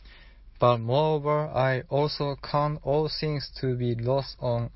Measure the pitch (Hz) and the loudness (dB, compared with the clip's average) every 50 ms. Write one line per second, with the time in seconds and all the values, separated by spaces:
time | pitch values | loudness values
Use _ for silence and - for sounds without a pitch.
0 | - - - - - - - - - - - - 127 120 120 117 113 117 127 143 | -20 -20 -20 -20 -20 -20 -20 -20 -20 -20 -2 4 4 4 6 4 2 0 2 2
1 | 156 156 156 147 143 147 151 151 151 151 - 123 131 131 131 123 - - 135 139 | 2 2 2 0 0 0 0 0 0 0 0 2 2 2 2 0 -2 -2 0 0
2 | 147 147 - - 147 139 139 - - - - 147 147 147 151 160 - 135 139 151 | 0 0 0 -2 -4 -4 -4 -6 -8 -2 0 0 0 0 -2 -4 -2 0 0 0
3 | 156 147 - - 160 156 151 139 - - - - - 131 123 123 123 120 117 117 | 0 0 -4 -4 -4 -4 -4 -4 -6 -8 -10 -6 -4 -2 -2 0 0 -2 -2 -2
4 | 117 123 135 139 131 - - - 135 123 117 117 117 117 - | 0 0 0 0 -2 -4 -10 -6 -4 -2 -2 -2 -2 -6 -8